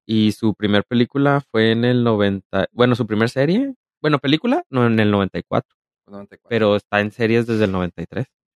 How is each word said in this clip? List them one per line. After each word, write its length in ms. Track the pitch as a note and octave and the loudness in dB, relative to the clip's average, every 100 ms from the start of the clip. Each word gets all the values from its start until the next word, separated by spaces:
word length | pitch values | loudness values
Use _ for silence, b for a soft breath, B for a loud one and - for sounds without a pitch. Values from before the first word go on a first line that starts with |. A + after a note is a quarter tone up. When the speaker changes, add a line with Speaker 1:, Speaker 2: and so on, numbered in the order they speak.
| - | -4
Speaker 1:
Y 260 | A2 G#2+ | 0 0
su 220 | - A2 F#2+ | 0 -2 -2
primer 280 | G#2 G#2 - | 0 0 0
película 560 | A#2+ B2 C#3 C#3 C#3+ - | 0 0 0 0 0 -2
fue 200 | A2+ A2 | 0 0
en 140 | A2+ A#2+ | 2 0
el 180 | B2 | 2
noventa, 640 | A#2 G#2+ G2+ G2 - G2 F2+ | 2 2 0 -2 -4 -4 -4
bueno, 220 | G#2+ B2 B2 | 0 2 2
su 120 | A2 | -2
primer 220 | G#2+ A#2 | -2 -2
serie, 460 | C3 D3 G3+ C#4 C4 _ _ | 0 -2 -2 -4 -8 _ _
bueno, 180 | D3+ D3 | -2 -2
película, 460 | C#3 D#3 - F3+ - | 0 0 0 -2 -2
no, 160 | C3 A#2+ | 0 2
en 120 | A2 | 2
el 120 | G#2 | 2
noventa 260 | G2+ F#2+ F2 | 0 -2 -6
y 40 | |
cuatro. 320 | - A2+ - _ _ _ _ | -4 -4 -4 _ _ _ _
Speaker 2:
Noventa 280 | G2+ G2+ F#2+ | -20 -20 -20
y 20 | |
cuatro. 100 | _ | _
Speaker 1:
Pero 260 | A#2 G#2+ G#2 | -2 0 0
está 240 | - G#2 | -2 -2
en 120 | G#2 | -2
series 360 | - A2 A#2 A#2 | -2 0 0 0
desde 180 | A2 G#2+ | 0 0
el 60 | |
noventa 300 | F#2+ F2+ - | 0 -4 -8
y 40 | - | -10
tres. 200 | - C3 _ _ | -8 -10 _ _